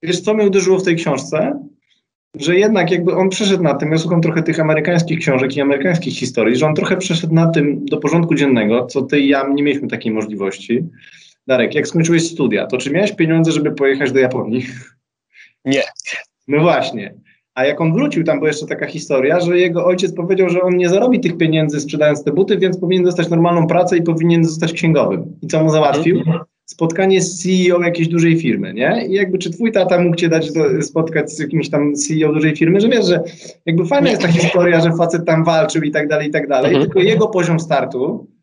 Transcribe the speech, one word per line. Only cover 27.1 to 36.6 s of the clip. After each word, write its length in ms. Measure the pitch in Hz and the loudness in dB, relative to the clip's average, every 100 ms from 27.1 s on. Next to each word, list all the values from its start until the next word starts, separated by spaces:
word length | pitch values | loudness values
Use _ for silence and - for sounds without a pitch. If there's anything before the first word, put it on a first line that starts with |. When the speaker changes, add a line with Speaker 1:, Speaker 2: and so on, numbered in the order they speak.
| 190 | 2
Speaker 1:
z 200 | 165 - | 2 -4
C 60 | 185 185 180 | -2 2 4
E 60 | 175 | 2
O 60 | |
jakiejś 260 | 170 170 165 | 2 0 0
dużej 320 | 170 165 165 | 2 4 2
firmy, 340 | 143 101 95 | 2 -2 -4
nie? 320 | 95 135 220 156 | -2 0 0 0
I 60 | |
jakby 260 | 190 190 185 | -2 0 -2
czy 120 | 180 | -4
twój 220 | 170 226 | -4 0
tata 260 | 208 180 175 | 0 2 2
mógł 180 | 175 165 | 2 2
cię 120 | 170 | 2
dać 240 | 160 156 | 0 0
do, 300 | 160 147 131 | 0 0 0
spotkać 500 | 147 160 160 156 - | -2 -4 -2 -2 -4
z 60 | - | -6
jakimś 320 | 139 160 135 | -4 -4 -2
tam 240 | 151 147 | -2 -2
C 200 | 143 - 156 | -2 -4 -2
E 60 | 156 | 0
O 40 | |
dużej 240 | 156 156 151 | 2 0 0
firmy, 240 | 165 196 | 2 2
że 80 | 220 | 2
wiesz, 180 | 247 190 | 2 2
że 160 | 175 - - - - - | 0 -2 -12 -20 -14 -4
jakby 180 | 165 | -2
fajna 260 | 190 277 269 | 0 2 2
jest 120 | 214 | 2
ta 60 | 180 | 2
historia, 520 | 170 170 180 175 165 | 2 2 2 4 4
że 120 | 170 | 2
facet 340 | 165 170 170 165 | 2 0 0 0
tam 180 | 160 | 2
walczył 380 | 160 160 156 165 | 2 2 0 0
i 80 | 147 | -2
tak 180 | 147 147 | -2 -2
dalej, 200 | 151 147 | -2 -2
i 20 | |
tak 180 | 151 139 | -4 0
dalej, 220 | 135 | 0